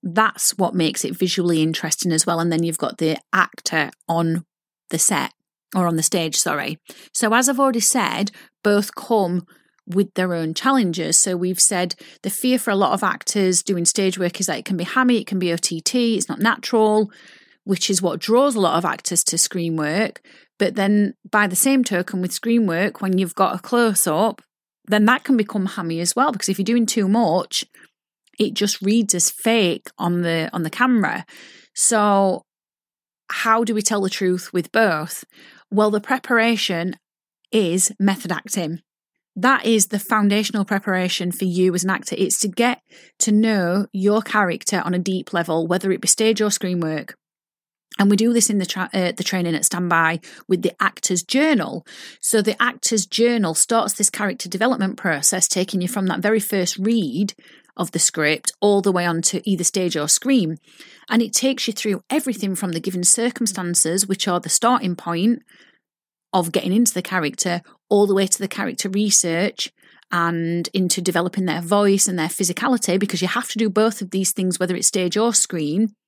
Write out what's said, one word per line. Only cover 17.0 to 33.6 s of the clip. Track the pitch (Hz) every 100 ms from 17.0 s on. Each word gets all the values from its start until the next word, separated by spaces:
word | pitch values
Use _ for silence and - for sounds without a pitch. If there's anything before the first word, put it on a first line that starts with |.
| 208 - - - _ _
which | - 190 -
is | 190
what | 185 170
draws | - 233 277 226
a |
lot | 175 156
of | 175
actors | 139 - 170
to | - 165
screen | - 185 170 160
work. | 151 170 220 - _ - _ _
But | 202 -
then | 196 208 202 - -
by | 214 202
the | 180
same | 269 269
token | 240 180 180 190
with | 180
screen | - 233 233 214
work, | 165 196 -
when | 190 185
you've | 185 -
got | 190 190
a |
close-up, | - 240 233 196 - 156 220 - _ _ _ _ -
then | 208 214
that | 262
can | - 262
become | 208 208 190
hammy | - 170 165
as | 170 -
well, | 277
because | 226 -
if | 196
you're |
doing | 196 233 220
too | 226 196
much, | 214 214 175 - - - _ - _ _ _ _ _
it | 214
just | - 202 -
reads | 196 226 202 180
as | 175
fake | - 233 226 185 - - -
on | 175 175
the, | 170 165 160
on | -
the | 160
camera. | - 254 240 190 - - - - - _ -
So | - 226 208 196 196 185 _ _ _ _ _ _ _ _ _
how | - 226 226